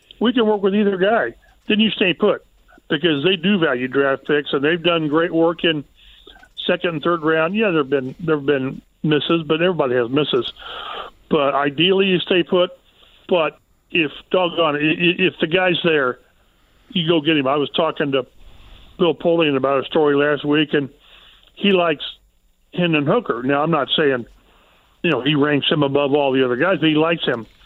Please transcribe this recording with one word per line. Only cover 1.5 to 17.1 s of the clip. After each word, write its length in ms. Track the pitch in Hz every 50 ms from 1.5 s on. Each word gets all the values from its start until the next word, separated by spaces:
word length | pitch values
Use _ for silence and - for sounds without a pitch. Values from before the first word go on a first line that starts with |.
| _ _ _
then 120 | - 214 208
you 100 | 220 196
stay 240 | - - 208 180 165
put, 320 | - 214 196 139 - _ _ _ _ _ _ - - _
because 360 | - 156 147 170 165 151 139 143
they 120 | 185 196
do 220 | 165 156 196 208
value 300 | 175 160 147 127 123 127
draft 400 | 127 127 139 139 135 135 - -
picks, 260 | - 151 143 139 - 160
and 100 | 139 135
they've 200 | 156 175 170 160
done 240 | 175 170 165 156
great 260 | 147 143 165 170 175 165
work 300 | 165 165 170 170 - -
in 200 | 170 160 147 - _ _ _ - - - - - - - - - _ _ - -
second 220 | - 180 175 - 175
and 120 | 165 143 -
third 200 | 170 175 170 151
round. 320 | 160 160 160 160 175 202
Yeah, 160 | 220 226 202
there've 180 | 165 156 135 131
been, 240 | 143 139 127 131 - -
there've 260 | 175 156 156 147 139
been 380 | 143 143 135 131 135 - - _ _ _ -
misses, 400 | - 151 151 143 - - 170 170 156
but 120 | 147 160 160
everybody 360 | 175 190 180 151 143 127 123
has 120 | 127 117 117
misses. 420 | 131 151 143 - 135 123 - - - - - - - - - - - - - - - _ _ -
But 260 | 165 151 139 139 143
ideally, 500 | 139 143 147 139 147 170 190 185 190 196
you 120 | 190 185 165
stay 240 | - - 196 180 175
put. 260 | - 196 175 180 180 - _ _ _ _ _ - - _ _ -
But 300 | - 190 170 151 147 - _ _ _ _ _ _ _
if, 220 | - 180 156 135 - - - -
doggone 460 | - 185 180 175 170 165 165 151 143
it, 80 | 147 151
i-, 20 | 160
i-, 360 | 170 175 175 170 175 - 185
if 60 | 156 - -
the 60 | -
guy's 300 | 160 160 185 185 185 170 - -
there, 360 | 170 156 147 131 123 120 - _ _ _ _ _ _ _ _ _ _ _ _ _ -
you 180 | - 180 165
go 140 | 160